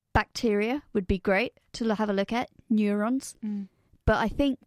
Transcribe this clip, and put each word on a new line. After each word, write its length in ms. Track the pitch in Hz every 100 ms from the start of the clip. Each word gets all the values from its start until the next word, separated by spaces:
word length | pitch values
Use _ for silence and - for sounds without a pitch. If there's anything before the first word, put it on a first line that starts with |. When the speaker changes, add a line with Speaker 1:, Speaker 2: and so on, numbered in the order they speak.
| _
Speaker 1:
Bacteria 720 | 226 - - 233 202 214 294 -
would 160 | 214 185
be 120 | 196
great 340 | - 196 247 - _
to 160 | - 226
l-, 60 | 208
have 140 | 214
a 40 |
look 200 | 196 196
at, 160 | - - _ -
neurons. 680 | 214 208 208 214 262 - - 214
Speaker 2:
Mm. 220 | 208 196 _ _ _ -
Speaker 1:
But 120 | 214
I 100 | 302
think, 320 | - 285 254